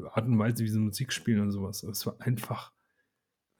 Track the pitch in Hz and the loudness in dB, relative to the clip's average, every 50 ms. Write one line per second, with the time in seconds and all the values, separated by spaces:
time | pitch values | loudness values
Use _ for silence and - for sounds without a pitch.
0 | - - - 139 120 127 123 107 107 120 117 113 117 110 104 110 107 107 101 - | -8 -4 -2 0 2 4 4 4 6 4 2 2 0 2 2 2 2 0 0 -2
1 | 135 - - - - - 113 104 104 101 101 101 98 90 92 - - - 101 - | -4 -4 -6 -4 0 2 2 4 4 2 0 -2 -2 -4 -6 -6 -8 -8 -6 -6
2 | - 117 - - - 127 123 117 - - 120 - - - _ _ _ _ _ _ | -4 -6 -6 -4 -2 -2 -2 -2 -2 -6 -6 -8 -8 -12 _ _ _ _ _ _
3 | _ _ _ _ _ _ _ _ _ _ _ | _ _ _ _ _ _ _ _ _ _ _